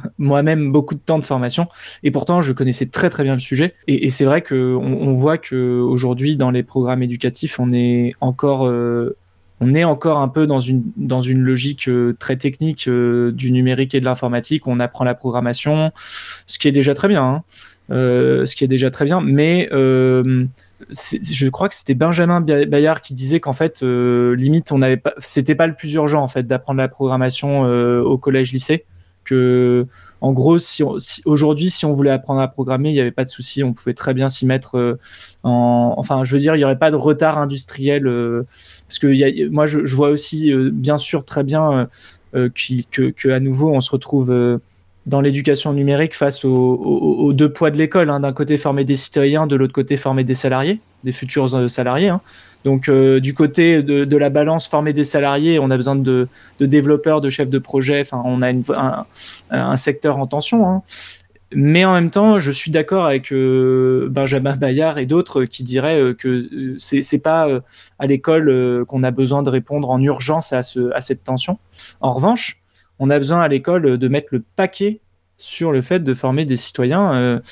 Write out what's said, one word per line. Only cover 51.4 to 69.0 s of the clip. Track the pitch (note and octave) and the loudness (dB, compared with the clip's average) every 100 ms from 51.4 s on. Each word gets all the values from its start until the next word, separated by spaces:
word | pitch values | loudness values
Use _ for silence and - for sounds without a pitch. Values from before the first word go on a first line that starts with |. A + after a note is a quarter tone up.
| C3 | 0
euh, | B2+ B2 | 0 0
salariés, | - B2 C3+ G3 | 0 -2 0 0
hein. | F3+ - - - _ | 0 -6 -20 -20 _
Donc, | C3+ C3+ C#3 | -2 0 2
euh, | C3+ C3+ C3 | 4 6 4
du | C3 | 2
côté | C#3 D3 D#3 E3 D#3+ | 0 0 4 4 4
de, | C#3+ C#3+ C#3 | 2 0 2
de | D3 | 2
la | C#3+ | 2
balance, | D3 D3+ D#3+ - | 2 0 -2 -2
former | D3+ D3+ | -2 0
des | D3 | -2
salariés, | C#3+ D3 C#3 C#3 D#3+ D#3+ | 0 0 0 0 2 2
on | C3+ | 2
a | C3 | 0
besoin | B2+ C#3 | 0 0
de, | C3 B2+ B2+ - - - | 2 0 0 -6 -14 -2
de | C#3 | 2
développeurs, | D3 C#3+ D3 D#3+ D3+ | 4 4 2 2 0
de | C#3 | 0
chefs | C3+ C3 | -2 -2
de | C3+ | -2
projet, | - C#3 C3 C#3+ | -2 -2 0 0
enfin, | C#3+ B2+ | -2 -6
on | B2 B2+ | -4 0
a | B2+ | 0
une, | B2+ B2 | 0 -2
un, | C#3 C3 - - - - - - | -2 -2 -4 -10 -16 -20 -20 -6
un | C3 B2+ C3+ | -4 -2 0
secteur | - C#3 D3+ C#3 | -2 -2 -2 -2
en | C3 | -2
tension, | D3 - A#3 F#3 | -4 0 2 2
hein. | F#3+ - - - - _ _ _ | 0 -4 -12 -16 -18 _ _ _
Mais | C#3 C#3+ E3 | 0 4 4
en | F#3+ | 4
même | F3+ E3+ | 4 2
temps, | G3+ G#3+ G#3 | 4 4 4
je | C#3+ | 2
suis | C3+ - | -4 -2
d'accord | D#3+ D#3 F#3+ | -2 0 0
avec, | E3 C3+ - | 2 0 -2
euh, | C3+ C3 C3 C3 C3 B2+ C3 C3+ | 0 2 2 2 2 2 0 0
Benjamin | C3+ C3+ C3+ C#3 C3+ | -2 0 0 -2 -2
Bayard | C3+ C3 D#3+ D3 | 0 0 0 -2
et | C3 | 0
d'autres | E3 F3 C3+ | 0 0 -2
qui | B2 - | -2 -4
diraient, | B2 C3 D3 D#3+ | -6 -2 0 2
euh, | B2+ | 2
que, | B2 C3 | 0 -2
euh, | B2+ A#2+ - C3 B2+ | -4 -4 -8 -10 -8
c'est, | - C3+ | -4 -2
c'est | C3+ D3 | 0 -2
pas, | D#3 E3 D3+ | 0 0 2
euh, | B2+ - - - - | -2 -6 -20 -20 -6
à | C#3 | -2
l'école, | C#3 E3 D#3+ D3+ | 0 2 2 4
euh, | B2+ B2 B2 B2 | 2 2 -2 -2
qu'on | C3+ | -2